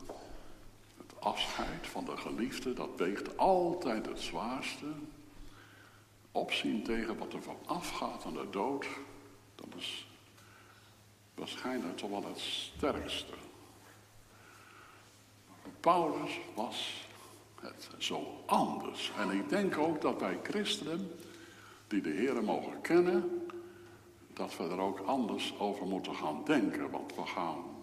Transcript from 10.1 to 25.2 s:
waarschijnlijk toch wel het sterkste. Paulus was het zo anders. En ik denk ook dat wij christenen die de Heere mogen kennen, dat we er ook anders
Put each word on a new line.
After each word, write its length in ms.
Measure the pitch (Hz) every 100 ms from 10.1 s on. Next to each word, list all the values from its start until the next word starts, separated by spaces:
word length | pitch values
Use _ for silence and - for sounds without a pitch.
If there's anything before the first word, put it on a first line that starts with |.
| - - - - - - - - - - - - -
waarschijnlijk 640 | - - - 127 87 -
toch 120 | 104
wel 160 | 101 -
het 140 | -
sterkste. 960 | - - - - 147 92 73 - - - - - - - - - - - - - - - - - - - - - - - - - - -
Paulus 600 | 165 175 160 - - - - -
was 520 | 120 - - - - - - - - -
het 280 | - - - -
zo 460 | - 76 - - -
anders. 680 | 113 - - - - - -
En 140 | 95
ik 180 | 98 -
denk 280 | 196 190 151
ook 240 | 160 156
dat 180 | 143 120
wij 200 | 104 90
christenen 680 | - 208 202 - 151 170 190 - - - - - - - -
die 140 | 101
de 80 | 78
Heere 280 | 80 127 120
mogen 400 | 107 78 - -
kennen, 680 | - 170 175 175 - - - - - - - - - - -
dat 240 | - 98 -
we 60 |
er 160 | 85 92
ook 200 | 98 92
anders 600 | - 135